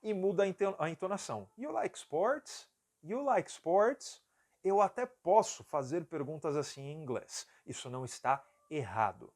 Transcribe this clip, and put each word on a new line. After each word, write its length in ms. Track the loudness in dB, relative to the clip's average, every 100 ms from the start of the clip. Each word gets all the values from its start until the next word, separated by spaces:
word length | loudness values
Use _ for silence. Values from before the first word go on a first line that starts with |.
e 120 | -2
muda 300 | 0 0 4
a 20 | 2
inte-, 300 | 2 -2 0
a 120 | -4
entonação. 580 | -2 -4 -4 -6 -8 -8 _
You 160 | -6
like 240 | -2 -4 -6
sports? 720 | -6 0 2 0 -4 -16 -18 _ _ _
You 200 | -8 -4
like 280 | 2 2 0
sports? 720 | -6 2 6 6 4 -6 -16 _ _ _ _
Eu 180 | 0 4
até 260 | 4 2 -6
posso 560 | _ 6 6 6 -2
fazer 420 | -4 -4 -2 -4 -4
perguntas 500 | -6 -6 -4 -2 -2
assim 260 | -2 -6
em 200 | -12 -10
inglês. 440 | -4 -6 -6 -12 -12 _ -14
Isso 220 | -12 -8
não 160 | -8
está 400 | -8 -6 0 0 -2 _ _
errado. 600 | -6 -4 0 0 0 -14